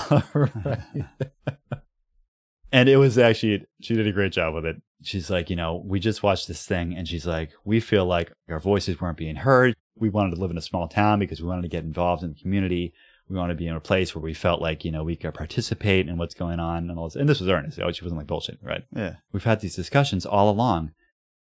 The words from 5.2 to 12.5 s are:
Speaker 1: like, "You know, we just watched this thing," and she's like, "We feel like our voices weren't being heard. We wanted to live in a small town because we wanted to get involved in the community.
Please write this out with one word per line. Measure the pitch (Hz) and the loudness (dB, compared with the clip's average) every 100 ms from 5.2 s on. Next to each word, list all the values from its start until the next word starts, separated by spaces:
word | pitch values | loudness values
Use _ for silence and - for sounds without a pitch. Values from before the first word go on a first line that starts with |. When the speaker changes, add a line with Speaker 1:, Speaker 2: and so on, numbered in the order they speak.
| 82 | -2
Speaker 1:
like, | 90 82 | -2 -2
"You | 87 | -4
know, | 82 85 98 | -4 -6 -4
we | 95 | -2
just | 104 104 | 0 0
watched | 101 92 - | 0 0 -4
this | 82 - | -10 -4
thing," | 92 85 85 | -2 -2 -6
and | 80 | -6
she's | 82 87 | -6 -4
like, | 82 78 - 101 | -4 -6 -10 0
"We | 113 | 0
feel | - 104 90 | 4 2 4
like | 87 85 - - | 0 -2 -10 -10
our | 80 | -4
voices | 90 101 - 85 | 0 2 0 -4
weren't | 90 80 | -4 -6
being | 80 78 | -8 -2
heard. | 135 127 127 113 _ _ | 4 6 4 2 _ _
We | 110 | -2
wanted | 101 98 85 | 0 0 -2
to | |
live | 95 | -4
in | 82 | -4
a | |
small | - 92 85 | -6 -4 -2
town | - 104 104 | 2 4 4
because | 95 80 | 0 -4
we | 85 | -6
wanted | 90 | -4
to | 87 | -4
get | 82 | -6
involved | 80 78 87 87 | -6 -2 0 0
in | 87 | -4
the | 78 | -8
community. | 90 | -2